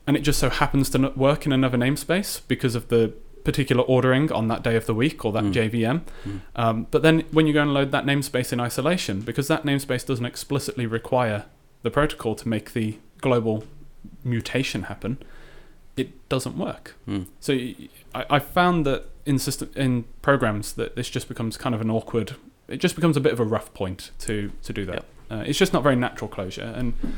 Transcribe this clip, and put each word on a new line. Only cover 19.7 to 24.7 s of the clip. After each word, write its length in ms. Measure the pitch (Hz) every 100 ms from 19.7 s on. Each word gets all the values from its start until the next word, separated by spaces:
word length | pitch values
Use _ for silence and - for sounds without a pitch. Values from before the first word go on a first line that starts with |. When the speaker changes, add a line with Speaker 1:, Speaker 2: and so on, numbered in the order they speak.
| -
Speaker 1:
in 300 | 135 123 113 -
programs 500 | - 139 113 104 -
that 220 | - 85 -
this 140 | 123
just 180 | 127 -
becomes 280 | - 113 -
kind 200 | 131 110
of 60 |
an 100 | 113
awkward, 440 | 113 - 117 104 - - _ -
it 100 | -
just 180 | 175 -
becomes 200 | 165 143
a 40 |
bit 120 | 135
of 60 | 117
a 40 | 107
rough 260 | 107 - -
point 340 | 92 87 - -
to, 320 | - 107 101 -
to 100 | -